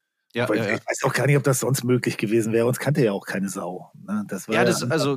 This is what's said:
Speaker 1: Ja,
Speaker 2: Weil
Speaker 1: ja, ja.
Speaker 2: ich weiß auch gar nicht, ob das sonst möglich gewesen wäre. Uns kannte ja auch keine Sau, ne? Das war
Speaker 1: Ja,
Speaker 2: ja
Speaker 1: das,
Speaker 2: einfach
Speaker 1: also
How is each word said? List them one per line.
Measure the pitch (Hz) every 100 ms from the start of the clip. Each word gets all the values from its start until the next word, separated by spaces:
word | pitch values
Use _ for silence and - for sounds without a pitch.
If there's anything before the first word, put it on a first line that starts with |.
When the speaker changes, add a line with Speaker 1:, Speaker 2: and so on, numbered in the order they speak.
| _ _ _
Speaker 1:
Ja, | 117 120
Speaker 2:
Weil | 110
Speaker 1:
ja, | 104
ja. | 113
Speaker 2:
ich | -
weiß | -
auch | 139
gar | - 131
nicht, | 143
ob |
das | 139 127
sonst | 117 139
möglich | 123 123 123 -
gewesen | 104 113 110
wäre. | 113 117
Uns | 127
kannte | 131 147
ja | 113
auch | 98 -
keine | 98 95
Sau, | 92 87 92 -
ne? | - - 104 101
Das | 95 -
war | 131
Speaker 1:
Ja, |
Speaker 2:
ja |
Speaker 1:
das, | 185 165
Speaker 2:
einfach | 123
Speaker 1:
also | 160 139